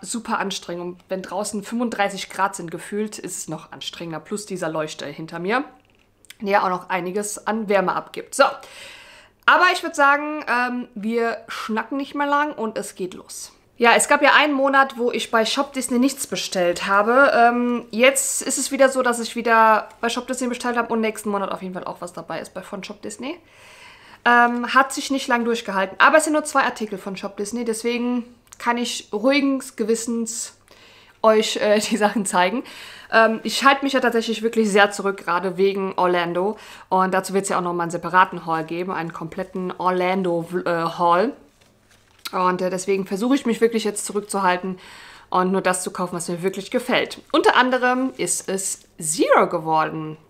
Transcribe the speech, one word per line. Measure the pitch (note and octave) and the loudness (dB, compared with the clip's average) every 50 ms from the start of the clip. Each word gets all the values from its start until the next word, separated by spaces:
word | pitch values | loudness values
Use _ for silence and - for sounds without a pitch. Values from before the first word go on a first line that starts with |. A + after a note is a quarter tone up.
super | - - - A3+ A3 A3+ A3 - | -12 -10 -10 -8 -6 -4 -4 -4
anstrengend | F#3+ G3 F#3+ - - - F3 F3 | -4 -4 -6 -8 -8 -10 -10 -8
und | F3 F3+ F3 - _ _ | -8 -10 -12 -14 _ _
wenn | F#3+ F#3+ | -8 -8
draußen | F#3 - F3 G3 G#3 G#3 - G3+ | -6 -6 -6 -6 -6 -6 -6 -8
fünfunddreißig | G3 - A#3 A#3 B3 A3+ G#3+ G3+ G3+ G3 F#3+ F#3 - - | -8 -6 -4 -4 -4 -4 -2 -2 -2 -2 -2 -6 -10 -8
Grad | - - F#3+ G3 G3 | -4 -2 -2 -2 -2
sind | - F3 E3 | -6 -10 -10
gefühlt, | F3 E3+ - - G#3+ G#3 G#3+ G#3+ G#3+ - | -10 -12 -10 -6 -4 -4 -4 -4 -6 -10
ist | - F3 - - | -10 -10 -10 -10
es | - - | -10 -10
noch | D#3 D#3 - - | -10 -12 -12 -16
anstrengender. | C#3+ C#3 - - - - F3 E3+ D#3+ D#3 | -16 -14 -12 -12 -12 -10 -10 -10 -10 -10
Plus | D#3 - G#3 G#3 - | -8 -8 -8 -8 -6
dieser | - F#3+ F3+ F3 D#3 | -8 -8 -6 -4 -4
Leuchter | D#3+ D#3+ D#3 D#3 - - - | -4 -4 -6 -6 -8 -10 -12
hinter | C#3+ D3 - E3 D#3+ E3+ E3 | -12 -10 -12 -12 -12 -10 -6
mir, | F3 F#3+ A3+ C4 D4+ - - _ _ _ _ _ _ _ _ _ _ - - - | -2 0 0 -2 -2 -4 -12 _ _ _ _ _ _ _ _ _ _ -20 -16 -8
der | A3+ G3 | -2 0
ja | G3 G3+ | 2 2
auch | F#3+ F#3+ | 2 2
noch | F3+ F3 - - | -2 -2 -4 -4
einiges | F#3 F3+ E3+ F#3 F3+ G#3 G#3 G#3 - - - | -4 -4 -2 -4 -4 -4 -4 -6 -8 -6 -4
an | G3+ G#3+ A3+ G#3+ F#3+ | -4 -4 -4 0 2
Wärme | G3+ F#3+ F#3 E3+ - | 2 2 2 2 -2
abgibt. | D#3+ - - - - - - - | -2 -6 -8 -12 -14 -12 -8 2
So, | - - - - - - - - - - - - - - - - - - _ _ _ _ | 2 2 2 2 -4 -14 -20 -20 -20 -20 -20 -20 -20 -20 -20 -20 -20 -20 _ _ _ _
aber | - C#4 D#4+ F4 F4+ | 4 6 6 6 4
ich | F#4+ F4+ | 2 0
würd | F4 D#4+ E4 | -4 -6 0
sagen, | D4 C#4 C#4 C#4+ C#4+ D4 D4+ D4+ D4+ - | 2 4 4 4 2 0 -4 -6 -8 -4
ähm, | - A#3+ B3 B3 B3 A#3+ B3 A#3+ - _ | -4 -2 -2 -2 -2 -4 -6 -8 -10 _
wir | G#3 G3 A3 A#3 A#3 A#3 A#3 A3 - - - | -8 -6 -2 0 0 0 0 -2 -6 -10 -12
schnacken | - - - - G#3+ - A3+ - C#4+ | -12 -10 -6 -4 -4 -4 -4 -4 -4
nicht | C4+ C#4+ - - | -6 -6 -6 -4
mehr | C#4+ C#4+ | -4 0
lang | C#4+ C#4+ C#4+ D4+ D4+ | 0 2 2 0 0
und | - - A3 A3 - | -2 -4 -6 -6 -4
es | - F#3+ - - | -6 -8 -8 -8
geht | - F#3+ - - | -8 -8 -8 -8
los. | - - - - - - - - _ _ _ _ - | -14 -18 -16 -16 -16 -16 -18 -20 _ _ _ _ 4
Ja, | A#3 A#3 A3+ | 6 6 6
es | A3 - - | 6 6 4
gab | D4 C#4+ | 4 6
ja | D4 C4 - | 6 6 6
einen | B3 C#4+ D4+ C#4+ | 6 6 4 2
Monat, | C4 C4+ C#4 C#4 C4+ C4+ C4+ - | 2 2 4 4 4 2 2 0
wo | A3+ A#3+ B3 | -2 -2 -2
ich | - A#3 - - | -2 -2 -4 0
bei | - A3+ A3 | 0 2 2
Shop | A3 - C#4 C#4 C#4 - | 2 0 -2 -2 -2 -4
Disney | C4 B3+ - B3+ A#3+ | -6 -4 -2 2 2
nichts | B3+ C#4 - - - | 2 2 0 -2 -6
bestellt | - F#3+ F3+ - - - F#3+ F3+ F3 F3 - - | -6 -6 -6 -6 -4 -2 0 2 2 0 0 0
habe. | G3 G3 G3+ G#3 A3+ A#3+ C4+ C#4+ - - | 2 2 4 4 4 6 6 6 6 6
Ähm, | A#3+ A#3 A#3+ A#3+ A#3+ A#3+ B3 A#3+ A#3 - - | 6 6 6 4 2 0 0 -2 -4 -6 -6
jetzt | - G#3+ B3 C4+ C4+ - - - - - | 0 4 4 4 4 2 -2 -4 -4 -4
ist | - C4+ C4 | -4 -4 -4
es | D4 B3+ - | -4 -4 -4
wieder | C4+ C4 C4+ C4 | 4 4 4 4
so, | C4 C4 | 4 2
dass | B3 A#3+ A#3 A#3 | 0 0 0 -2
ich | A3+ - - | -4 -6 -6
wieder | A#3+ A3+ A#3 A3+ A3+ A3+ A3 G#3+ G#3 - - - - | -2 2 4 6 6 8 6 6 4 2 -4 -8 -4
bei | - A#3 | -4 -2
Shop | A#3 B3+ B3 | -2 -4 -4
Disney | - C4 - B3+ A#3+ | -6 -4 -4 -4 -4
bestellt | A#3+ A#3+ - B3 A#3 A#3+ | -4 -4 -4 -2 -2 -2
habe | A#3 - A#3 | -2 -2 -2
und | A3+ | 0
nächsten | A3 A3 G#3+ - - G#3+ | 0 -2 -4 -4 -6 -4
Monat | G3+ G3+ G3 - | -2 -2 -2 -4
auf | - F#3 | -6 -8
jeden | F#3+ F#3 F#3 | -8 -10 -10
Fall | F3 - | -8 -10
auch | - - - | -10 -10 -10
was | - F3 - | -12 -12 -12
dabei | E3+ D#3+ - E3 - | -14 -12 -10 -10 -10
ist | - - - | -10 -10 -12
bei, | F#3+ | -14
von | F#3+ - G#3 G3 | -12 -12 -12 -12
Shop | F#3 - G3+ - | -12 -12 -14 -14
Disney. | - G#3+ G#3+ - A#3+ C4+ F4 E4+ _ _ _ - - - - - - - - - - - - - _ | -14 -14 -12 -10 -10 -10 -12 -12 _ _ _ -20 -20 -20 -20 -20 -20 -20 -20 -20 -20 -20 -20 -2 _
Ähm, | A#3+ A#3+ A#3+ A#3+ A#3+ A#3+ A#3+ A#3+ A3 | 4 6 6 6 4 2 -2 -4 2
hat | - C4 C#4 C4+ - | 4 4 4 4 0
sich | D4+ C#4 - | -6 -4 -4
nicht | C4+ C4 - C4+ | -4 -4 0 0
lang | A#3+ A#3+ A#3 | 0 0 2
durchgehalten. | A#3 A3+ A#3 - G#3 G3 F#3+ G3 F#3+ - - | 0 -2 -2 -4 -4 -2 -2 -2 -2 2 2
Aber | - C#4+ D4+ | 4 6 6
es | D#4 D#4 | 4 4
sind | E4 | 2
nur | D4+ D4+ D4+ | 0 -2 -2
zwei | - - C4+ | 0 0 0
Artikel | C4 B3 B3 - A3 G3+ G3+ | 0 0 -2 -4 -6 -8 -8
von | F#3 - G3 F#3+ - | -10 -8 -10 -10 -10
Shop | - G3 - | -10 -10 -8
Disney, | - G3+ - A#3 A#3+ A#3 | -8 -8 -6 -6 -6 -4
deswegen | A3+ A3 - - A#3+ A#3+ A#3 A#3+ B3 B3 A#3+ A3+ - - _ _ _ - - | -4 -4 -2 -2 -2 -2 -2 -2 -2 -2 -2 -4 -8 -14 _ _ _ -20 -6
kann | - A#3+ A#3+ A#3+ | -4 -2 -2 0
ich | A#3+ A#3 - - - _ | -2 -4 -6 -8 -8 _
ruhigen | - G#3 G#3 C4+ C#4 C#4+ C#4 C#4 C4+ C4 C4+ - - | -6 0 2 4 4 4 2 2 0 -2 -4 -8 -6
Gewissens | - A3 G#3 A#3 A3+ - B3 A#3 A#3 A3+ - - - - - - _ _ _ - - - - - - - - _ _ | -4 0 0 0 -2 -2 -4 -4 -4 -4 -6 -6 -8 -10 -10 -14 _ _ _ -20 -20 -20 -20 -20 -20 -20 -20 _ _
euch, | - A3 A3 G#3+ G#3+ A3 - - | 4 4 4 4 2 2 -2 0
äh, | G#3+ G#3 G#3 G#3+ | 2 4 4 2
<laughs> | G#3+ - | 2 0
die | A#3 G3+ | 0 2
Sachen | G#3 G#3 - A#3 F#3+ | 2 2 2 0 -2
zeigen. | - G#3 F3+ F3+ F#3+ A3 C4 - - - - - - - - - - | 0 2 2 2 2 0 -4 -8 -10 -16 -18 -18 -18 -20 -20 -10 0
Ähm, | - A3+ A3+ A3 A3 - | 4 4 4 4 2 -2
ich | - A3 G#3+ - | -4 -4 -4 4
halte | A#3+ C4+ C#4 C4+ C#4 | 4 4 4 4 2
mich | C4+ | 0
ja | C4+ B3+ | 0 2
tatsächlich | B3 A#3 A#3 A3+ A3 A#3 G#3+ G#3+ | 2 2 2 0 0 -2 -4 -2
wirklich | G#3+ A3+ A#3 A3 A3 G#3 | -2 0 2 2 2 4
sehr | F#3+ G#3 G3+ G#3 | 4 4 4 4
zurück, | G#3 - G3 G3 G3 - | 2 -2 -4 -4 -4 -4
gerade | - E3+ F3 F3+ F#3 F#3+ E3+ F3+ | -4 -4 -2 -2 -2 -4 0 2
wegen | G3 G3 F#3+ G3+ F#3+ F#3+ - - | 2 2 2 0 -4 -4 0 0
Orlando. | F3+ F3+ F3+ F3 E3+ E3+ E3+ F3 F#3 G#3 G#3+ - - - - - - _ | 2 2 2 2 0 0 0 0 -2 -2 -4 -6 -12 -20 -20 -20 -6 _
Und | F#3 F#3 F#3 F#3+ | 2 2 2 2
dazu | F#3+ F#3 F#3+ - F#3 | 0 0 -2 0 -2
wird's | G3 G3 - | -2 -2 0
ja | F#3 F#3 | -2 -2
auch | |
nochmal | F3+ F3 F3 F3 E3+ | -2 -2 -2 -2 -2
einen | E3 | -4
separaten | F3 E3+ F3 E3+ F3 F#3 F#3 F#3 F3+ F3 E3 | -4 -6 -6 2 6 6 6 6 2 -4 -4
Haul | E3 D#3+ D#3+ D#3 | -2 -2 -2 -2
geben, | D#3+ E3 E3+ F#3 F#3+ | -4 -6 -6 -4 -4
einen | F3 D3+ E3+ E3 | -4 -6 -6 -8
kompletten | D#3+ - E3 D#3+ - F#3+ F3+ - - F#3+ F#3 F3+ - | -8 -10 -12 -10 -8 -10 -10 -8 -8 -6 -6 -6 -6
Orlando, | - E3+ F3+ F3+ F3+ F3+ F3+ F#3+ F#3+ F#3 F3 E3+ E3+ E3 E3+ F3 F3+ F3+ | -2 0 0 2 2 0 0 0 0 0 0 -2 -2 -2 -4 -6 -4 -2
äh, | F3 E3+ E3 E3 D#3+ - | 0 0 0 -2 -2 -2
Haul. | - F3 E3+ E3+ F3+ G#3+ C#4 - - - _ _ _ _ _ _ _ _ _ _ _ _ _ _ _ _ - | 2 4 4 6 4 4 2 -2 -8 -16 _ _ _ _ _ _ _ _ _ _ _ _ _ _ _ _ -8
Und, | - F#3 F#3 F#3 F3+ F3+ | -2 2 2 2 2 2
äh, | F#3 F3+ | -2 -2
deswegen | F#3 F#3 - G3+ G3 G3 F#3+ | -4 -4 -2 -2 -2 -2 -2
versuche | - G3+ F#3 A3+ B3+ C#4 | -4 -4 -2 0 0 0
ich | C#4 - | 2 2
mich | A#3 A3 A3+ | 0 2 2
wirklich | A3+ A#3 A#3 A3 G#3+ | 2 2 2 0 -2
jetzt | G#3 G#3 - - | -2 -4 -4 -8
zurückzuhalten | - G3 G#3 G3+ - - G3 F#3+ F3+ F3+ F3+ G3 F#3+ F#3 - - - - - - - - - - _ | -6 -6 -6 -6 -4 -2 0 2 2 2 2 -2 -6 -8 -8 -12 -18 -20 -20 -20 -20 -20 -20 -10 _
und | - F3+ F3+ F#3 | 0 2 2 2
nur | F#3+ F#3+ | 2 2
das | F#3 F#3 F3+ F#3 - | 2 0 0 0 -4
zu | G3+ | -6
kaufen, | - - F3+ F3 F#3 | -6 -6 -6 -6 -6
was | E3+ - - | -8 -6 -6
mir | F3 E3 | -6 -2
wirklich | E3+ F#3+ F#3+ G3+ F#3+ - | -2 -2 -4 -4 -6 -2
gefällt. | - B3 B3 - G#3+ C#3+ - - - - - _ | -2 -2 0 2 0 0 0 -2 -6 -12 -6 _
Unter | - D#4 D#4+ A4 - | 0 2 4 4 4
anderem | A3+ B3+ B3+ B3+ B3 B3 B3 B3+ B3+ C4 C4 B3+ | 4 4 4 2 2 2 2 2 0 -2 -4 -4
ist | - A3 - - - - - | -4 -4 -2 -2 -4 -4 -6
es | F#3+ F#3+ F#3+ - - - - _ _ - | -6 -4 -4 -6 -8 -10 -14 _ _ -8
Zero | E3 D3+ D#3 - A#4+ D5+ C5 A#3+ G3 - | -6 -6 0 2 4 4 6 4 4 4
geworden. | F3+ E3 D#3 D#3+ D#3 D#3 D#3 D#3 D#3+ D#3+ D#3 D#3 D#3 - _ | 0 -2 -2 0 2 2 0 0 -4 -6 -8 -8 -10 -14 _